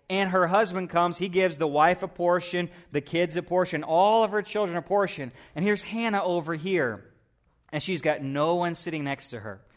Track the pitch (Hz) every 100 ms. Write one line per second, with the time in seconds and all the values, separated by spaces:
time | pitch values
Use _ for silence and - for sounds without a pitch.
0 | - 190 190 185 170 202 208 185 180 170
1 | 175 170 190 180 185 147 156 147 165 180
2 | 190 - 175 175 175 180 175 - - 147
3 | 143 165 175 170 175 180 180 151 156 165
4 | 202 226 214 208 - 214 190 170 - 202
5 | 190 - 127 - - 151 202 202 - 226
6 | 226 202 185 175 156 160 180 175 123 104
7 | - _ _ _ _ _ _ 151 - 165
8 | 156 147 135 143 156 175 175 165 170 156
9 | 143 139 - 117 104 98 _